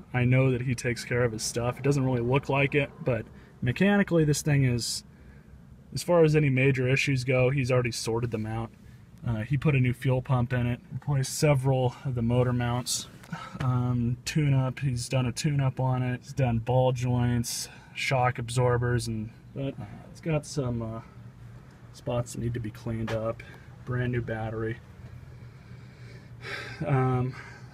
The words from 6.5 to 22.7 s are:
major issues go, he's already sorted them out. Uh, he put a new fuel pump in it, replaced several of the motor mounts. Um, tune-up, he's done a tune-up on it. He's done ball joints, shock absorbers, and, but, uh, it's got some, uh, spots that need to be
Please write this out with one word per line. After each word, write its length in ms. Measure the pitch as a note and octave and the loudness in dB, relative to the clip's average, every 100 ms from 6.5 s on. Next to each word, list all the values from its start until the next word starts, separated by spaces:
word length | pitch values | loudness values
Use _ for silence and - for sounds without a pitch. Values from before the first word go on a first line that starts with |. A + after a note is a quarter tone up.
major 380 | B2+ C#3 C3 B2+ | 4 4 4 2
issues 360 | C3+ - C3+ | 2 2 0
go, 260 | B2 B2+ B2+ | 2 4 4
he's 200 | C#3+ B2+ | 2 2
already 220 | B2+ B2 | 2 2
sorted 380 | - A#2 A2+ B2 | -2 -2 -2 -2
them 160 | A2 G#2+ | -4 -4
out. 240 | A2+ A2+ - - - - - B2 | -4 -6 -12 -20 -20 -20 -8 -4
Uh, 160 | A2 | -2
he 140 | G#2+ C#3 | 0 0
put 180 | D#3+ | 2
a 60 | C3+ | 2
new 120 | B2 | 2
fuel 280 | - C3 B2+ | 0 0 0
pump 320 | - B2+ A#2+ | 2 0 2
in 140 | B2+ A#2+ | 0 0
it, 140 | B2 - | -4 -8
replaced 460 | C3 - C#3 C3 - | -10 -2 -2 -2 2
several 560 | D#3 C#3 C3+ C3 B2 - | 4 4 4 2 0 -2
of 100 | C3+ | -4
the 80 | B2 | -2
motor 300 | A#2 B2 B2 | 2 4 4
mounts. 540 | B2 A#2+ B2 A#2 - - - - - - - | 2 0 -2 -2 -6 -6 -16 -14 -12 -12 -2
Um, 580 | C3 B2 B2 B2 A#2 B2 | 0 2 2 0 0 -2
tune-up, 560 | - D#3+ C#3+ C3+ C3 - | -2 0 4 4 2 -2
he's 280 | C#3+ A#2+ - | -2 -2 0
done 180 | C3 B2+ | 0 0
a 60 | |
tune-up 480 | - D#3 C#3+ C3 C3 | -2 0 2 0 0
on 220 | C3 B2+ | 0 0
it. 180 | B2+ B2 | -2 -4
He's 100 | - | -6
done 260 | C#3 B2+ A#2 | 0 2 2
ball 340 | A2+ B2+ B2+ | 2 4 4
joints, 760 | B2+ B2 B2 B2 A#2+ A#2 - - - - | 2 0 2 2 0 -2 -6 -10 -14 -16
shock 440 | - - C3+ B2 B2 | -8 -2 2 2 0
absorbers, 680 | A#2 A#2+ B2 A#2+ A#2+ A#2+ A2+ | -2 2 2 2 2 0 -2
and, 240 | A2 A2 - - | -6 -8 -12 -14
but, 200 | - C#3 - | -8 -8 -8
uh, 40 | G#2+ - - | -14 -14 -18
it's 100 | - | -10
got 240 | E3+ D3+ | -2 -2
some, 380 | - D3 B2+ A#2 | -2 -4 -2 -4
uh, 180 | A2 A2+ - - - - - - - - - | -6 -10 -14 -20 -20 -18 -18 -18 -20 -20 -20
spots 400 | - - A#2+ A#2+ | -12 -4 -4 -4
that 80 | B2+ | -6
need 140 | A#2 | -4
to 60 | A#2 | -4
be 100 | A2 | -8